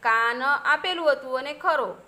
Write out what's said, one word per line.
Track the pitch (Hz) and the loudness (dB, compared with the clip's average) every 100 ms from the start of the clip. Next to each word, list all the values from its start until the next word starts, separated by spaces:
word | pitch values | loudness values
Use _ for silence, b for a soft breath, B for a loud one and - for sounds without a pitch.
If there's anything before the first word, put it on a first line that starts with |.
| 233 | 2
કાન | 226 233 240 | 2 2 0
આપેલું | 269 285 - 302 370 359 320 | 0 0 0 0 0 0 2
હતું | 269 262 254 | 0 -2 -6
અને | 277 294 | -6 -4
ખરો. | 359 302 214 - | 0 0 0 -6